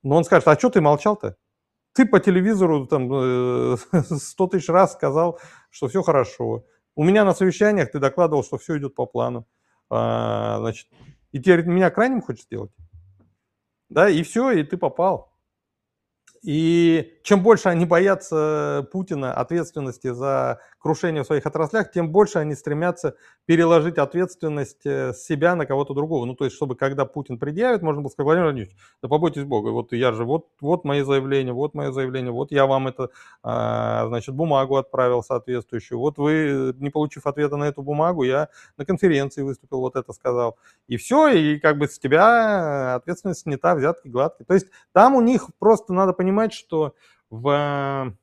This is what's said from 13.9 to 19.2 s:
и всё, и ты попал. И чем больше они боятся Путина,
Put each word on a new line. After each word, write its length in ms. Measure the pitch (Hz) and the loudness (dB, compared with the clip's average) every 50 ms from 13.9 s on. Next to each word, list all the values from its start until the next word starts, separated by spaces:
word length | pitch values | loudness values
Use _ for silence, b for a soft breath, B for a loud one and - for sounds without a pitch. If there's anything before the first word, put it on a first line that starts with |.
| - 147 180 208 | 2 4 4 4
и 140 | 175 156 170 | 4 2 0
всё, 280 | - - 220 254 269 | -2 -2 -2 0 2
и 120 | 240 170 151 | 0 0 0
ты 140 | 143 - 175 | -2 -4 -4
попал. 520 | - 151 - - 175 190 180 123 - _ _ _ _ _ _ _ _ _ _ _ _ _ _ _ _ _ _ _ _ _ _ _ _ | -4 -4 -2 0 0 0 0 -2 -8 _ _ _ _ _ _ _ _ _ _ _ _ _ _ _ _ _ _ _ _ _ _ _ _
И 760 | 190 143 156 160 165 170 170 170 170 165 160 147 - _ _ _ | -4 -2 0 2 2 4 4 4 4 4 2 0 -4 _ _ _
чем 180 | - 208 196 | 2 2 4
больше 280 | 180 226 220 - - 190 | 6 6 4 6 4 0
они 160 | 175 170 175 | 2 2 2
боятся 1000 | 160 170 175 185 196 196 190 - - 165 156 151 151 156 151 147 147 143 143 139 - | 4 4 4 4 4 2 0 -2 -4 -2 -2 0 0 0 -2 -2 -2 -4 -4 -6 -6
Путина, 420 | - 190 190 190 175 143 | -8 -8 -8 -6 -6 -6